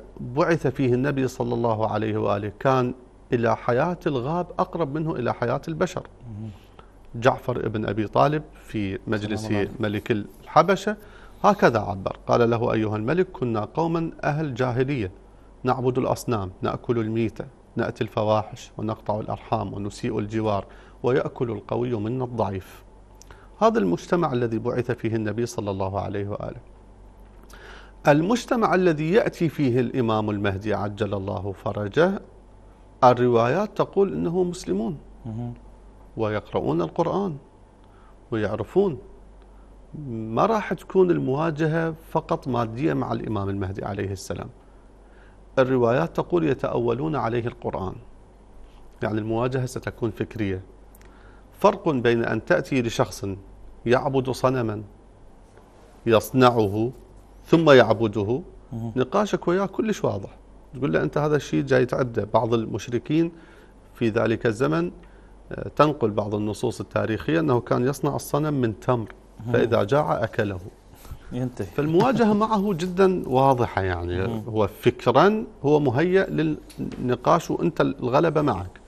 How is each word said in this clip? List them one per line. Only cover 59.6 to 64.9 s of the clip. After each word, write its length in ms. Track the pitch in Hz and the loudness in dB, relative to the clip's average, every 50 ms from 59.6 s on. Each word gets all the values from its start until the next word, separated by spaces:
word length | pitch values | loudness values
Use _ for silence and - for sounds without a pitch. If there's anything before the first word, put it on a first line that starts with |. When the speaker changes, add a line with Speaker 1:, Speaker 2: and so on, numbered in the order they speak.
| 196 | 0
Speaker 1:
كلش 380 | 185 - - 233 220 196 - - | -2 -2 -4 -2 -2 -2 -2 -2
واضح. 340 | 123 104 98 - - - - - - - - - - - | -4 -4 -4 -8 -12 -16 -18 -20 -20 -20 -20 -20 -16 -8
تقول 180 | 127 135 151 | -4 -2 0
له: 100 | 160 147 | 0 0
"أنت 160 | 143 151 - 147 | 0 0 -2 0
هذا 180 | 147 156 151 | 0 2 0
الشيء 260 | 139 - - 151 156 | 0 -2 -2 -2 -2
جاي 240 | 143 131 135 127 127 | 0 2 2 2 2
تعده". 420 | 127 - 147 135 120 117 110 101 101 - | 2 0 -2 -2 -2 -2 -4 -2 0 0
بعض 200 | 113 120 113 120 | 0 2 2 0
المشركين 800 | 117 110 - 120 110 - - 120 110 - - 151 165 165 170 - - - - - - - - - - - - - | 0 0 -2 -6 -8 -6 -4 -6 -4 -2 0 0 0 0 0 -4 -10 -20 -20 -20 -20 -20 -20 -20 -20 -20 -14 -6
في 140 | - 120 110 | -2 0 2
ذلك 380 | 104 117 113 113 113 - - | 2 2 2 2 0 2 0
الزمن، 440 | 120 107 110 135 147 160 165 175 185 | 0 0 2 0 0 2 0 -2 -2